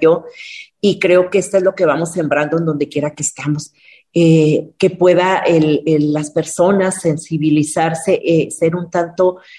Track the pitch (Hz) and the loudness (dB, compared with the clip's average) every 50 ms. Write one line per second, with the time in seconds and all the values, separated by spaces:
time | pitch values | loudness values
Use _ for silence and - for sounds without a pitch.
0 | 160 160 170 175 - - - - - - - - - _ _ _ - 202 180 202 | 2 2 2 2 -2 -12 -20 -20 -20 -18 -18 -20 -20 _ _ _ -2 0 0 0
1 | - 185 180 180 180 180 - 196 - - - 190 185 190 190 - 185 156 139 147 | 2 2 4 4 2 2 0 -2 -2 0 0 0 0 0 0 0 0 0 0 0
2 | 170 165 - 185 160 143 143 143 151 147 156 165 170 160 151 143 143 147 - 147 | -2 -4 -4 -4 -2 -2 0 -2 -2 -2 -2 -2 -2 -2 -2 -4 -4 -4 -4 -4
3 | 143 147 - - 143 - - - - 147 147 151 160 - _ _ _ _ - _ | -4 -6 -6 -6 -8 -8 -8 -6 -4 -4 -4 -4 -6 -12 _ _ _ _ -20 _
4 | _ _ - 170 170 165 160 160 156 151 156 - - - _ - - 185 185 - | _ _ 0 2 4 6 6 6 4 4 2 0 -2 -6 _ -2 -2 0 0 2
5 | 180 180 175 175 180 190 190 170 - - 170 160 156 151 151 143 - 156 156 151 | 4 4 4 4 2 0 0 0 0 2 2 2 2 2 0 0 0 0 0 2
6 | 147 151 147 151 147 147 - 170 156 - - - 170 185 202 196 185 185 190 - | 2 0 -2 -2 -4 -4 -4 -6 -6 -4 -2 0 2 2 2 2 0 -2 -2 -2
7 | - 170 160 160 - - 165 147 151 156 147 151 147 151 - 175 160 165 165 165 | -2 -2 -2 -4 -4 -6 -4 -2 0 2 2 2 0 0 -2 -2 -2 -2 -4 -4
8 | - - 180 - - - 170 160 143 - - - 165 165 165 180 175 170 - 180 | -2 -2 -2 0 0 0 0 0 0 -2 -4 -2 -2 -2 -2 -2 -6 -4 -4 -4
9 | 170 165 165 - 185 180 180 - - - - | -4 -4 -2 0 0 0 0 -4 -10 -20 -20